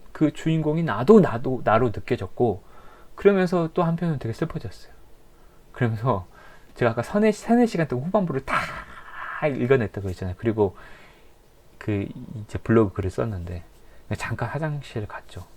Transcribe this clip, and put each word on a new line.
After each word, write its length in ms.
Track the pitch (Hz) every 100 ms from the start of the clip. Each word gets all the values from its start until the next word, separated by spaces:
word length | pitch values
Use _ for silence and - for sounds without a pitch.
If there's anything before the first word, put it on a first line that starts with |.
| -
그 220 | - 151
주인공이 500 | - 160 160 151 156
나도, 360 | 165 104 135 220
나도, 420 | 135 117 127 127
나로 240 | - 110 123
느껴졌고, 760 | 104 - 120 95 - 120 92 - - - - - -
그러면서 540 | 202 196 180 180 160
또 100 | -
한편으로 360 | 170 165 175 143
되게 140 | 113
슬퍼졌어요. 580 | 113 160 - 101 - - - - - - - - - -
그러면서 540 | - 120 110 123 101 90 - - - - -
제가 160 | 120
아까 100 | 113
서네, 300 | - 208 214
세네 340 | 208 - 240 233
시간 220 | 180 156
동안 180 | 127 151
후반부를 380 | 214 175 135 -
다 120 | - - - - - - - - - 151
읽어냈다고 600 | 131 123 135 104 - 98
했잖아요. 260 | 90 95 87
그리고 400 | 113 110 101 - - - - - - - - - - -
그 300 | - 104 98 - 127 110
이제 220 | 107 -
블로그 340 | - 113 107
글을 160 | - 92
썼는데, 540 | - 120 98 85 87 - - - - - 107
잠깐 320 | - 117 117
화장실 580 | 143 156 147 - 117 104
갔죠. 380 | - - - 90